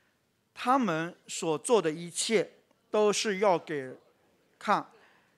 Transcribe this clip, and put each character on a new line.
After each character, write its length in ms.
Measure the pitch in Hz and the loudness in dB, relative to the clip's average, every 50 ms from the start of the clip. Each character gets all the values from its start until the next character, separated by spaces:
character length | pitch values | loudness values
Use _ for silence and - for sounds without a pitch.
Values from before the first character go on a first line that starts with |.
| _ _ _ _ _ _ _ _ _ _ | _ _ _ _ _ _ _ _ _ _
他 260 | _ - - 247 262 277 | _ -6 -2 0 2 2
们 380 | 240 185 160 160 165 175 - _ _ | 2 0 -2 -2 -4 -6 -10 _ _
所 300 | - - - 175 165 151 | -12 -10 -4 -2 -2 -2
做 240 | 147 - - 240 202 | -2 2 2 4 4
的 100 | 160 165 | 4 2
一 200 | 151 170 175 170 | -4 -4 -10 -10
切 480 | - - - - 226 185 - - - _ _ _ _ _ _ _ | -6 -6 -2 0 0 0 0 -2 -8 _ _ _ _ _ _ _
都 200 | - 214 214 208 | 0 2 2 2
是 280 | 196 - - 220 190 190 | 2 0 -2 -2 -2 0
要 200 | 214 202 170 160 | 2 2 2 2
给 380 | - - 156 143 131 127 123 - _ _ _ _ _ _ _ _ _ _ _ - | 0 -4 -8 -8 -8 -10 -14 -18 _ _ _ _ _ _ _ _ _ _ _ -8
看， 280 | - 220 196 165 - - _ _ _ _ _ _ _ _ _ | -2 0 0 0 -2 -6 _ _ _ _ _ _ _ _ _